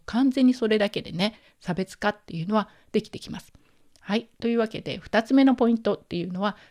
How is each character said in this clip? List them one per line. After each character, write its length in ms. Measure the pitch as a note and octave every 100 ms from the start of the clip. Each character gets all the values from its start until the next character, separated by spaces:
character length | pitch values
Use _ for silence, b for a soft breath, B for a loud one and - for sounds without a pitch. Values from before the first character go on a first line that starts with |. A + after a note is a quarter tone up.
| -
完 260 | A3+ C4+
全 140 | C4 B3+
に 80 |
そ 140 | B3+ A3
れ 100 | G#3+
だ 120 | G#3
け 120 | -
で 100 | -
ね、 240 | E3 G3+ A3 b b
差 140 | -
別 240 | E3 F#3+ -
化 120 | -
っ 80 | - -
て 100 | E3+
い 80 |
う 40 | E3
の 80 | G#3+
は 140 | G#3 b b
で 100 | G#3+
き 80 | A3
て 100 | -
き 100 | -
ま 100 | -
す。 140 | - - _ _ _ _
は 180 | - G#3
い。 120 | A#3 -
と 80 | A#3
い 60 | A#3
う 40 |
わ 80 | A3
け 140 | -
で、 160 | - C3+
二 260 | - G#3
つ 100 | A3+
目 120 | C4+ C4+
の 100 | B3+
ポ 140 | A#3
イ 40 |
ン 40 | A#3
ト 180 | A3 G3+
っ 80 |
て 140 | - E3+
い 60 | F3
う 60 |
の 100 | F3+
は、 160 | G3+ F#3+ b